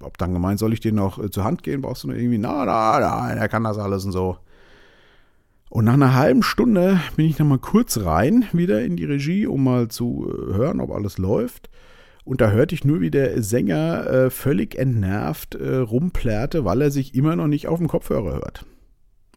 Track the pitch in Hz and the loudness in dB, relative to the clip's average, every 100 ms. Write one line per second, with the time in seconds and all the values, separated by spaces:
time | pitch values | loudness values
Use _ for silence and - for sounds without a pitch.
0 | 71 - 90 90 90 101 110 113 110 107 | -16 -6 -2 0 0 0 0 0 0 0
1 | 98 - 104 101 101 170 - 139 131 131 | 0 -2 -6 -2 -2 -2 -4 -6 -6 -8
2 | 139 117 120 117 113 294 107 113 110 139 | -8 -4 0 0 0 -2 0 2 4 4
3 | 98 110 120 110 107 110 113 104 101 98 | 2 0 -4 -2 -2 -2 -2 -4 -4 -4
4 | 98 92 92 87 - - - - - _ | -4 -2 -2 -4 -12 -20 -20 -20 -20 _
5 | _ _ _ _ _ _ - - 110 135 | _ _ _ _ _ _ -8 0 4 6
6 | 135 127 147 254 - - 240 196 185 190 | 6 4 4 4 2 2 4 4 4 2
7 | 147 - 160 156 151 131 - 208 240 117 | 0 0 2 4 2 2 2 2 2 -2
8 | 90 80 127 233 208 170 175 214 240 170 | 0 2 4 4 2 0 0 0 -2 -4
9 | 156 143 139 190 220 139 127 123 120 - | -2 -2 -2 -2 -2 0 2 2 0 -2
10 | 120 - - - - 95 139 - 64 - | -4 -4 -6 -6 -4 0 0 -2 -4 -4
11 | 101 - 92 135 247 - - - - - | -6 -4 -2 0 -2 -8 -20 -20 -20 -20
12 | - _ - 131 110 104 156 170 135 170 | -20 _ -8 2 4 4 2 0 0 0
13 | 170 143 135 - 101 120 - 156 160 170 | 0 2 0 0 -2 0 0 0 -2 -2
14 | - 131 131 - 131 165 - - 131 113 | 0 2 2 0 -2 -2 -2 -2 -2 0
15 | 92 104 120 151 - - 135 131 120 120 | 0 -2 -4 -6 -10 -8 -4 -2 0 0
16 | 175 - 120 107 120 170 104 110 147 139 | 0 -2 -2 -2 -2 -2 0 2 2 0
17 | 135 127 151 170 156 147 - 165 160 - | -2 0 0 0 0 -2 -2 -2 -2 -2
18 | - 139 92 67 - - - - _ _ | -2 -4 -2 -6 -8 -12 -20 -20 _ _
19 | _ _ _ | _ _ _